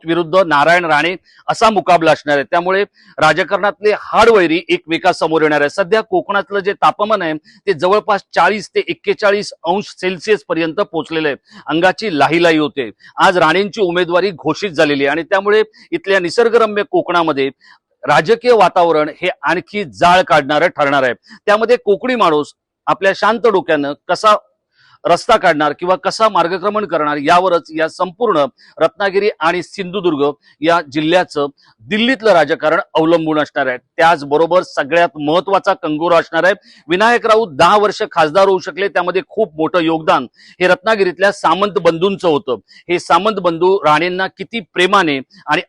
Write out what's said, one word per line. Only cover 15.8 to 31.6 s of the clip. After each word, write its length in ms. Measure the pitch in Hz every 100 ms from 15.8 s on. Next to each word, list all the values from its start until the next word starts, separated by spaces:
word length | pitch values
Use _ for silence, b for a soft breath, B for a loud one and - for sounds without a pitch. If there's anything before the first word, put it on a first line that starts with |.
| b
इथल्या 280 | 165 190 190
निसर्गरम्य 640 | 175 - 233 220 165 208
कोकणामध्ये 680 | 202 180 - 175 160 139 135 - b b _ _
राजकीय 480 | 139 151 165 226 247
वातावरण 580 | 226 175 185 170 156 151 -
हे 80 | 180 -
आणखी 420 | 143 170 - 208
जाळ 380 | 170 98 175 180
काढणारं 460 | 180 160 135 147 175
ठरणार 360 | - 143 143
आहे. 100 | 131 113 B 214 -
त्यामध्ये 320 | 214 226 240
कोकणी 380 | - 196 247 247
माणूस 380 | 180 151 139 - _ _ -
आपल्या 240 | 208 196 180
शांत 320 | 208 226 226
डोक्यानं 460 | 190 165 156 143 143 -
कसा 280 | 175 214 208 _ _ _ b b b
रस्ता 320 | 151 170 - 220
काढणार 360 | 185 151 151 143
किंवा 160 | 175 185
कसा 320 | 190 - 220
मार्गक्रमण 560 | 185 165 185 196 208 190
करणार, 320 | 160 151 147
यावरच 540 | 143 175 185 170 - 156
या 120 | 160
संपूर्ण 560 | - 180 165 240 160 139 _ b b
रत्नागिरी 480 | 156 - 196 190 208 -
आणि 220 | 156 180
सिंधुदुर्ग 600 | 160 - 180 196 175 147 143 139 b b
या 180 | 156 170 151
जिल्ह्याचं 560 | 143 156 180 175 147 143 _